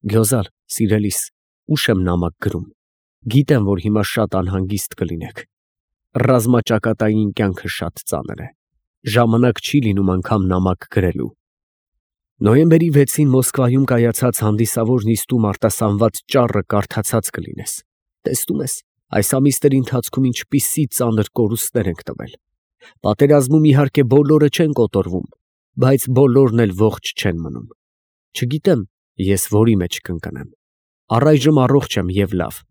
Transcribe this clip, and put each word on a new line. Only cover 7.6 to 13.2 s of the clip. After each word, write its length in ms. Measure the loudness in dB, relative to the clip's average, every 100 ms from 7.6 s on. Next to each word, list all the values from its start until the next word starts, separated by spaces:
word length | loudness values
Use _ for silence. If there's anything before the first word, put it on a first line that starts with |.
| -10
շատ 340 | -8 -10 -10 -8
ծանր 400 | -8 -8 -12 -14
է։ 40 | _ _ _ _ _ -2
Ժամանակ 560 | 2 2 4 2 0
չի 180 | -2 0
լինում 300 | 0 0 0
անգամ 340 | 0 0 0 0
նամակ 440 | 0 0 -2 -4
գրելու։ 420 | -2 -2 -2 -8 _ _ _ _ _ _ _ _ _ _ _
Նոյեմբերի 480 | 2 4 6 4 4
վեցին 400 | 2 2 2